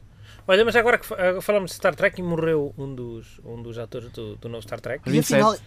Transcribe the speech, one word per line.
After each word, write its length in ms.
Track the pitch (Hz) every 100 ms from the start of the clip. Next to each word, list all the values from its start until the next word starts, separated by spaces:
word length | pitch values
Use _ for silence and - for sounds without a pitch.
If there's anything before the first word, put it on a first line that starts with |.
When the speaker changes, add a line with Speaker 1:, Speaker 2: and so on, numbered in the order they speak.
| - - - - -
Speaker 1:
Olha, 160 | 190
mas 120 | 233 233
agora 240 | 226 233
que 60 | -
fa-, 80 | 214
agora 260 | 185 185
falamos 300 | 214 208 175
de 60 | -
Star 180 | 190 143
Trek 240 | 190 185
e 40 |
morreu 480 | 180 160 160 156 143 -
um 160 | 139
dos, 460 | 127 120 113 113 -
um 200 | 113 117
dos 160 | 117 117
atores 320 | 113 123 120
do, 240 | 117 107 107
do 120 | 117
novo 140 | 117
Star 180 | 107 117
Trek. 220 | 117 120 131
Speaker 2:
E 40 |
Speaker 3:
Vinte 120 | 147
e 40 | -
sete. 140 | -
Speaker 2:
afinal, 160 | 214 208